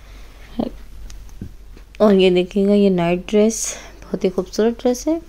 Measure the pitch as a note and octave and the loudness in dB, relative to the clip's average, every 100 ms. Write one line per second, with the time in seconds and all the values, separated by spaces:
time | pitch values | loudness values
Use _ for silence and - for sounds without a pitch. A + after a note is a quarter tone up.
0 | - - - - - - - - - - | -20 -20 -20 -20 -12 -8 -8 -8 -16 -16
1 | - - - - - - - - - - | -14 -14 -16 -14 -14 -16 -20 -20 -14 2
2 | G#3+ F#3+ F#3 F3+ F3+ G#3 G3 G#3 G3+ F3+ | 4 6 6 4 2 0 2 4 4 2
3 | E3+ F3+ - G#3+ G#3+ - - - - - | 0 -2 0 2 2 0 -6 -10 -16 -20
4 | - F#3 F#3+ F#3 F3+ - A3 A#3 B3 B3 | -8 -2 -2 -2 -4 0 0 0 -2 -2
5 | D4+ E4 | -2 -4